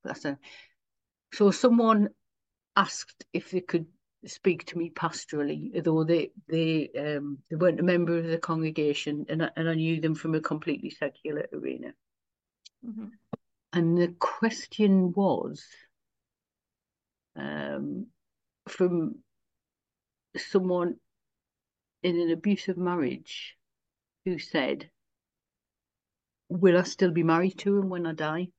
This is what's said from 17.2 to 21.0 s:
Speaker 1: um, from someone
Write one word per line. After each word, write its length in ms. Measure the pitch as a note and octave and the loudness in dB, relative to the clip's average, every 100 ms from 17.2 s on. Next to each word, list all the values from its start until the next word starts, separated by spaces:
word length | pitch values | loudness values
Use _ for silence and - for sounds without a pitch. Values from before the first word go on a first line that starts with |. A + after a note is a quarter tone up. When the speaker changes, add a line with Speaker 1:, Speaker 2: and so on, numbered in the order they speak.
| _ D2+ | _ -10
Speaker 1:
um, 720 | C#2 D2 C#2+ C#2+ C#2+ F3+ - _ _ _ _ _ - | -8 -6 -6 -6 -8 -8 -12 _ _ _ _ _ -18
from 480 | - F3+ F3 D#3 - _ _ _ _ _ _ _ _ _ _ _ - | -2 0 2 -2 -8 _ _ _ _ _ _ _ _ _ _ _ -12
someone 600 | - G3 F3+ F3+ F3 - | 0 0 2 0 0 -4